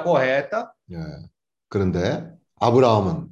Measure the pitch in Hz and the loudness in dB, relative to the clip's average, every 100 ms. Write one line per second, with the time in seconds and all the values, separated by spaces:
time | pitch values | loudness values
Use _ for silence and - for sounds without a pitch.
0 | 170 147 131 135 - 220 240 _ - 82 | 2 2 2 0 -2 -6 -8 _ -16 -14
1 | 78 73 - _ _ _ - 101 92 87 | -12 -14 -20 _ _ _ -6 -2 0 0
2 | 98 180 - - _ - 113 123 127 110 | -2 -4 -8 -20 _ -2 2 6 6 4
3 | 95 82 170 | 2 -4 -10